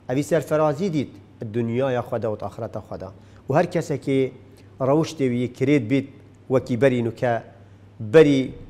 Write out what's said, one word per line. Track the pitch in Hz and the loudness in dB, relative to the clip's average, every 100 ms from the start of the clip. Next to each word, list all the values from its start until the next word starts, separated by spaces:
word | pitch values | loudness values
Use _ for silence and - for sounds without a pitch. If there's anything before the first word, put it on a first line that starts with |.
| - | -6
ئەڤی | 127 143 | -4 0
سەرفەرازی | 165 - 151 151 139 196 156 | -2 0 0 0 0 -2 -2
دیت، | - - - - 113 | -4 -10 -20 -14 -8
دنیای | 110 117 120 135 123 113 | -4 -2 -2 0 -2 -4
خۆدا | 117 110 | -4 -4
و | 107 101 | -6 -8
ئاخرەتە | - 110 107 - | -10 -10 -10 -12
خۆدا. | 92 92 - - - - | -14 -14 -16 -20 -12 -2
و | 139 | 0
هەر | 180 | 0
کەسێکی | 175 - 139 - 135 131 - - - - - 131 | -2 -4 -4 -2 0 0 -4 -20 -20 -18 -4 2
ڕەوشتێ | 151 160 - 131 | 2 0 0 0
وی | 120 123 - | 0 -4 -2
کرێت | 131 147 110 | 2 2 2
بیت | 135 135 - - - - | 0 -2 -10 -20 -16 0
وەکی | 131 131 120 | 0 0 2
بەری | 135 123 117 | 2 2 -2
نوکە، | 107 123 117 - - - - - - 110 | -2 -2 -2 -4 -18 -20 -20 -20 -14 4
بەری | 156 147 135 123 - - | 8 8 6 0 -8 -18